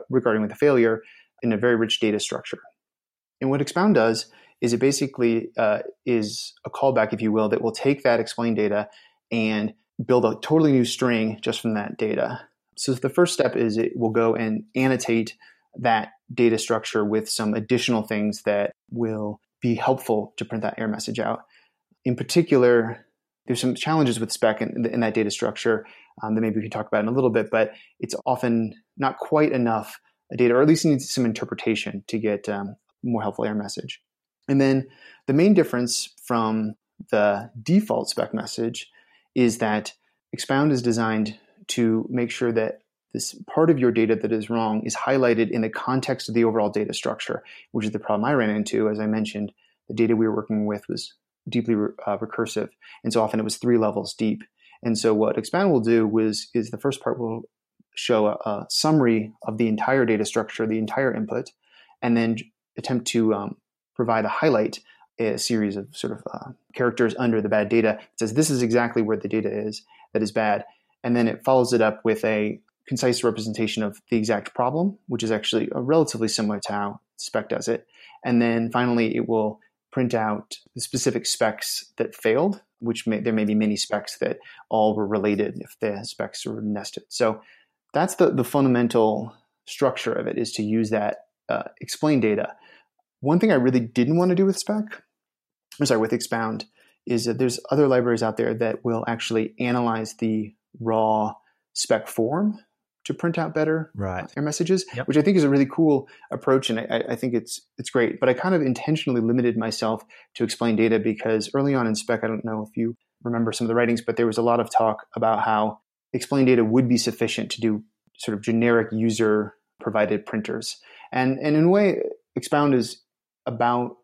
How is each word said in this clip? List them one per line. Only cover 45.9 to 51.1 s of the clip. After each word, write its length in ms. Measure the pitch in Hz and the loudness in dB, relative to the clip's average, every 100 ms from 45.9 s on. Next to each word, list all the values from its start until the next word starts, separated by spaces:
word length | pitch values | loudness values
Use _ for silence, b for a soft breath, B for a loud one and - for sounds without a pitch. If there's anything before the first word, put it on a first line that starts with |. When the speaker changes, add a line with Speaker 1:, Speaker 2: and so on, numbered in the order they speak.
| 131 131 123 - | -2 -2 -6 -2
Speaker 1:
of 80 | 117 | 2
the 80 | |
overall 260 | 113 110 104 | 2 4 0
data 240 | 110 104 | 0 -4
structure, 500 | - - 110 - - B B B | -4 -6 -6 -6 -8 B B B
which 140 | 120 107 | -4 -4
is 60 | |
the 80 | 107 | -4
problem 260 | - 104 120 | -2 0 2
I 80 | |
ran 160 | 143 107 | 2 2
into. 400 | 107 104 110 107 | 0 -2 0 0
As 100 | 107 | 0
I 60 | 107 | -2
mentioned, 480 | 110 107 104 101 _ _ _ - | -2 -2 -6 -8 _ _ _ -12
the 60 | |
data 220 | 110 113 113 | 0 2 4
we 120 | 110 | 2
were 80 | 110 | 0
working 300 | 107 107 104 | -2 -2 -2
with 240 | 104 - | -4 -6
was 240 | - - | -10 -10